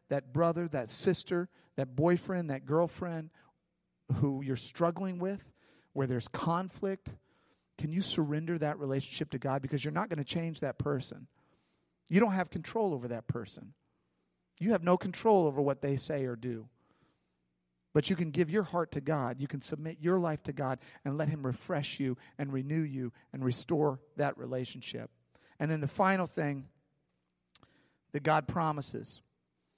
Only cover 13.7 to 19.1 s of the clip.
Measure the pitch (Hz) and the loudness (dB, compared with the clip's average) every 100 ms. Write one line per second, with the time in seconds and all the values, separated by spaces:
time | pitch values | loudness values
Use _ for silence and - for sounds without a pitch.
13.7 | - _ _ _ _ _ _ _ _ 185 | -20 _ _ _ _ _ _ _ _ 2
14.7 | 202 170 180 196 - 226 202 160 135 143 | 2 4 4 2 0 6 6 6 4 2
15.7 | 139 143 135 - 147 131 117 123 113 110 | 2 0 0 0 -2 -2 -2 -4 -6 -8
16.7 | _ _ _ _ _ _ _ _ _ _ | _ _ _ _ _ _ _ _ _ _
17.7 | _ _ 151 - 175 165 147 165 202 180 | _ _ 0 2 0 0 0 2 2 0
18.7 | 175 160 151 139 | -2 -2 -4 -2